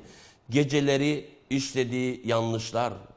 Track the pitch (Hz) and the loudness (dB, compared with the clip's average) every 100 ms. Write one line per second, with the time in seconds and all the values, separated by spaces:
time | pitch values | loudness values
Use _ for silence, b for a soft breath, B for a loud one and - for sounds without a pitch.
0 | B B B B - 131 139 147 139 139 | B B B B -2 2 2 2 2 2
1 | 147 143 - - - 135 135 131 120 127 | 2 -2 -6 -18 -4 -2 0 -2 0 0
2 | 127 123 110 113 113 113 113 113 123 - | -2 -2 0 0 2 -2 -2 -2 -2 -4
3 | - | -14